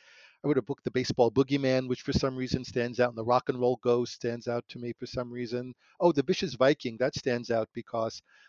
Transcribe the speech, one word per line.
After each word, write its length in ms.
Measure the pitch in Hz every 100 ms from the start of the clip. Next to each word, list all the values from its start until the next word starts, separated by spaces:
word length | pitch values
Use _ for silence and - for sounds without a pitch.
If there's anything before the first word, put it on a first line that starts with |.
| - - - _
I 40 | 147
wrote 100 | 139
a 40 |
book, 200 | 107 139
The 60 | -
Baseball 400 | 131 131 - 117
Boogeyman, 560 | 127 131 139 135 131 131
which 140 | 123
for 100 | -
some 240 | 135 135 127
reason 280 | 127 131
stands 360 | 123 127 120 117
out, 80 | 123
and 100 | 113
The 60 |
Rock 240 | 113 123 -
and 100 | 127
Roll 220 | 123 123
Ghost 300 | 123 120 120
stands 340 | - 120 117 117
out 220 | 120 -
to 100 | 127
me 140 | 120 117
for 80 | 123
some 240 | 127 123
reason. 440 | 120 120 123 127 123 _ -
Oh, 140 | 175
The 100 | 156
Vicious 320 | 131 185 -
Viking, 440 | 127 131 151 127 113
that 160 | 127
stands 360 | - - 120 120
out 200 | 117 110
because 480 | - - 117 113 - - _